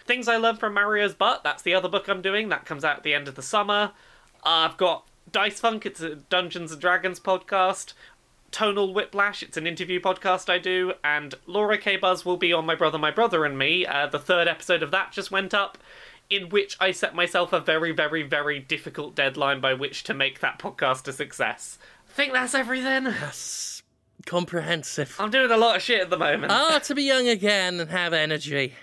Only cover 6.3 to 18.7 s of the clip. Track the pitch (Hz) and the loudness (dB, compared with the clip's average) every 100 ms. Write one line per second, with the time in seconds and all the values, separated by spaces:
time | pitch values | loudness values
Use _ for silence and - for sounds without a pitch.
6.3 | 180 180 175 165 156 175 180 185 180 - | -2 -2 -6 -10 -2 2 2 0 -4 -2
7.3 | 185 - 196 185 190 - - - _ _ | -2 0 2 2 0 -8 -18 -20 _ _
8.3 | _ - - 214 202 196 190 - 196 202 | _ -12 -2 0 2 0 -2 -4 0 -2
9.3 | 202 - - 160 165 180 180 185 185 190 | -2 -10 -6 -6 -6 -4 -2 -2 -2 0
10.3 | 185 - 180 180 185 185 185 151 147 147 | 0 2 0 0 0 -2 -2 0 -2 -4
11.3 | - - 196 208 208 208 190 185 180 180 | -14 -4 0 2 0 0 2 2 0 0
12.3 | 175 175 170 160 160 160 156 151 151 226 | 0 2 2 0 2 2 2 0 2 2
13.3 | 170 147 135 135 175 175 143 147 147 - | 2 0 0 0 0 0 0 -2 -2 0
14.3 | 180 170 156 - 175 151 185 - - 180 | 2 2 0 0 0 2 -2 -2 -8 -4
15.3 | 269 196 208 196 - - - - - - | -2 0 0 -2 -6 -20 -20 -20 -16 -4
16.3 | 196 175 202 202 - 190 180 185 165 175 | -4 0 0 0 0 -2 0 -4 -2 0
17.3 | 180 175 175 127 160 165 160 151 160 143 | 0 0 0 2 0 0 0 0 0 -2
18.3 | 147 147 143 135 | -2 -2 -4 -4